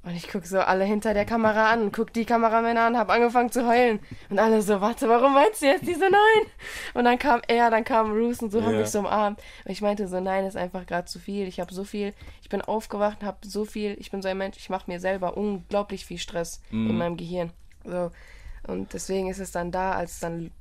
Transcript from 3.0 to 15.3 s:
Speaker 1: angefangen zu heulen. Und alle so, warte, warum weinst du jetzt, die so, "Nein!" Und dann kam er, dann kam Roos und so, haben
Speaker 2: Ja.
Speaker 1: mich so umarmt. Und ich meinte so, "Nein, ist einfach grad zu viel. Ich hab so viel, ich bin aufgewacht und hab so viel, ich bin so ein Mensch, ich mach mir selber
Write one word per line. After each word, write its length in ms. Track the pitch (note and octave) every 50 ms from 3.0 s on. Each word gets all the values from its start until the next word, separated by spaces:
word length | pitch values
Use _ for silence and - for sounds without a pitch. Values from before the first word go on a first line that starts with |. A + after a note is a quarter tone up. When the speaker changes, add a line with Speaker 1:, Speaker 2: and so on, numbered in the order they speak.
| G#3+ F#3+
Speaker 1:
angefangen 400 | G3 A#3 A#3+ A#3+ A3 B3 A#3+ A#3
zu 160 | - B3+ A#3+
heulen. 320 | A#3+ A#3 B3 B3 A#3+ G#3+ G3+ - - - - - -
Und 80 | G3 F#3+
alle 220 | A3 A3 A3 A3 G#3
so, 180 | F#3+ G#3 F#3+
warte, 260 | G3 A3 A#3 - C4+
warum 260 | A3+ A#3 A#3+ B3 C#4 C4+
weinst 260 | C#4 D4 G#4+ G#4+ -
du 60 | D4+
jetzt, 200 | C4+ D#4+ D#4 B3+
die 60 | - F4
so, 80 | D4 F#4 G4
"Nein!" 380 | F#4 G4+ G#4 A4 A4+ G#4+ G#4+ - - - - - - - - - -
Und 100 | B3 A#3+
dann 140 | A#3+ B3 B3
kam 200 | - D4 A#3+ A#3 -
er, 220 | - A#3 A#3 A#3+ A#3
dann 140 | A3+ A3 A3+
kam 280 | - - A3 A3 G#3+
Roos 280 | G#3 G#3+ A#3 A#3+ A#3+ A#3+
und 100 | A#3 G#3+
so, 120 | G3 A3+ A3
haben 100 | A3+ A3
Speaker 2:
Ja. 60 | A3
Speaker 1:
mich 100 | G#3+ G#3+
so 80 | - G#3
umarmt. 400 | G3 - - G#3+ G#3+ G3+ G#3 - - - - - -
Und 80 | -
ich 80 | F#3+ -
meinte 260 | G#3 G#3 G#3 G#3 G#3
so, 120 | F3+ F3+ F#3
"Nein, 240 | F#3 F#3+ F#3+ G3 G3
ist 120 | F#3+ F#3+
einfach 300 | - F3+ F3 - F#3 F3+
grad 200 | - F3 F3 F3
zu 120 | - - F3
viel. 280 | - - G3 G3+ G3
Ich 120 | F#3 - -
hab 120 | F3 F3
so 120 | F#3 F3+ G3+
viel, 320 | - - G#3 G3+ G3+ G3+ - - - - -
ich 80 | - -
bin 140 | - G3 -
aufgewacht 580 | - G#3 A3 A3 - - G3+ G#3 G#3 G#3 -
und 60 | G#3
hab 180 | G#3 G#3+ - -
so 180 | G3+ F#3+ G3+ G#3+
viel, 320 | G#3 - G#3+ G#3 G#3 G3+ -
ich 100 | G3 -
bin 140 | - G3 F#3
so 40 |
ein 120 | F#3+ F#3+ F#3+
Mensch, 180 | F#3+ G3 -
ich 140 | - - -
mach 160 | F#3 F#3+ -
mir 120 | - F3+ F3
selber 380 | F3+ F#3 G3 F#3+ F#3 F3